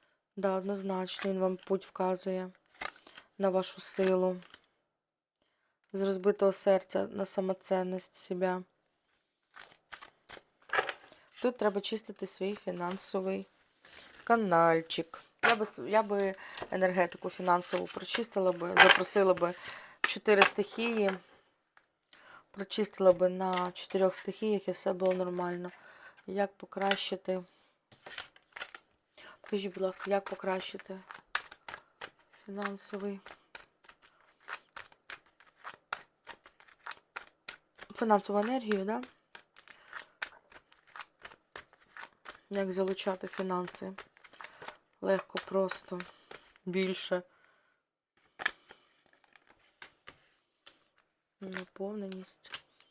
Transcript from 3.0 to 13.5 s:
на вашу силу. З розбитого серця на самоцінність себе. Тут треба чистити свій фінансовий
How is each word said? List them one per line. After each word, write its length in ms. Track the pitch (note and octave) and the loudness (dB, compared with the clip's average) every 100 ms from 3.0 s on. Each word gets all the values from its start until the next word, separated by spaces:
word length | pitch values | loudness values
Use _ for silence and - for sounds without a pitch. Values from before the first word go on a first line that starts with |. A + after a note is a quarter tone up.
| - - - - | -20 -20 -16 0
на 120 | G3 | 2
вашу 300 | F#3 F#3 - | 2 0 -6
силу. 560 | - - F#3+ F#3 F#3 F3+ - - _ _ _ _ _ _ _ _ _ _ _ _ _ | -6 2 4 4 4 0 -8 -20 _ _ _ _ _ _ _ _ _ _ _ _ _
З 80 | F#3+ | -2
розбитого 520 | G3 F#3+ F#3+ G3+ G3 | 0 2 2 4 4
серця 540 | F#3 G3+ F#3+ - - G3 | 4 4 4 2 -2 -2
на 180 | G3+ | -4
самоцінність 920 | G3 - F#3+ F#3+ - F#3 F#3 F#3 - | -4 -2 -2 -2 -2 0 0 -4 -8
себе. 480 | - - F3+ F#3 F#3 F#3 _ _ _ _ _ _ _ _ - - - _ - - _ - - - _ - - - - - - _ - | -10 -6 -2 0 -2 -6 _ _ _ _ _ _ _ _ -20 -20 -20 _ -20 -20 _ -20 -20 -20 _ -2 0 0 -4 -14 -20 _ -2
Тут 140 | B3 A#3+ | -2 2
треба 240 | G#3 G3 | 2 2
чистити 460 | - A3 - G3 F#3+ | -2 -4 -6 -10 -8
свій 300 | - F#3+ G#3 | -4 -4 -4
фінансовий 880 | - F3 F3 G3 - G3 F#3+ G3 G3 | -6 -4 -4 -4 -4 -2 -2 -4 -6